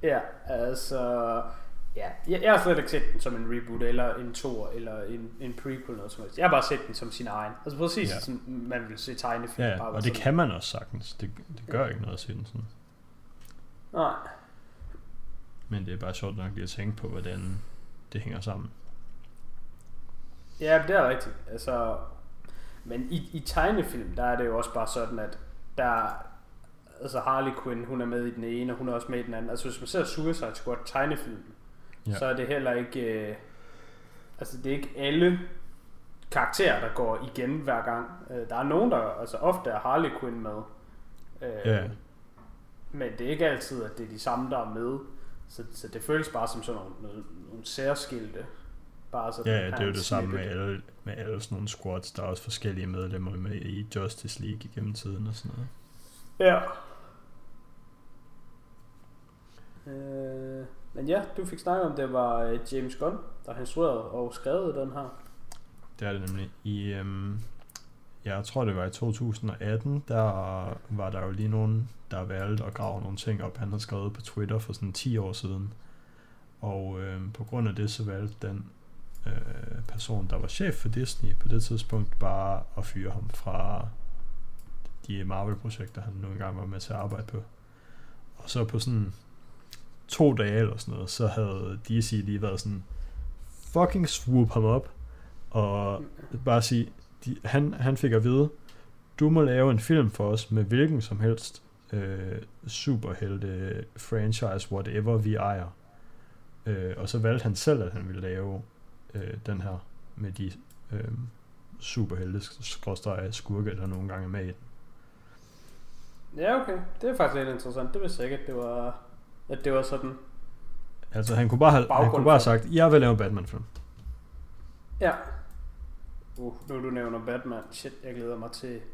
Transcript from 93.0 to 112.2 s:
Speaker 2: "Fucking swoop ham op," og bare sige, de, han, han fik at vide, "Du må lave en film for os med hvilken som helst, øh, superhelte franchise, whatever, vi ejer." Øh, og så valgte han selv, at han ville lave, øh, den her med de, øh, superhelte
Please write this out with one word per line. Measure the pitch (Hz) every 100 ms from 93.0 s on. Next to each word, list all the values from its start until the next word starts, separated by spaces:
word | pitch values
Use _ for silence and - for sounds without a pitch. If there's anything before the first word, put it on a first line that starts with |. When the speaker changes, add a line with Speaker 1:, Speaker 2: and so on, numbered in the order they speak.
| - - - - - - -
Speaker 2:
"Fucking | 170 175 190 165
swoop | - - 127 113
ham | 117
op," | 110 120 - - - - - - -
og | 113 104 101 101 98 - - - 117
bare | - 120
sige, | 113 120 117 - - -
de, | - 123
han, | 113 139 147
han | - 123 135
fik | 139
at | 113
vide, | 113 131 147 - - - - - - -
"Du | 151
må | 160
lave | 147 127 131
en | 117
film | 110 160 117
for | - 104
os | 107 110
med | 107
hvilken | 101 120 151 147
som | 110 104
helst, | 110 113 - - - - -
øh, | 104 98 95 92 95 - - -
superhelte | 113 - 120 107 - 104 98 98 92 95 - - -
franchise, | - 113 107 107 113 95 -
whatever, | 98 90 - 107 113
vi | 107
ejer." | 107 101 98 90 - - - - - - - - - -
Øh, | 101 92 92
og | 98
så | 120
valgte | 113 117
han | 113 98
selv, | - 143
at | 92
han | 95 95
ville | 92
lave, | 92 92 98 98 - - - - -
øh, | 107 95 107 -
den | 101
her | 95 92 - - - -
med | 101
de, | 92 98 92 - - -
øh, | 107 113 113 120 - - - - -
superhelte | - - 101 92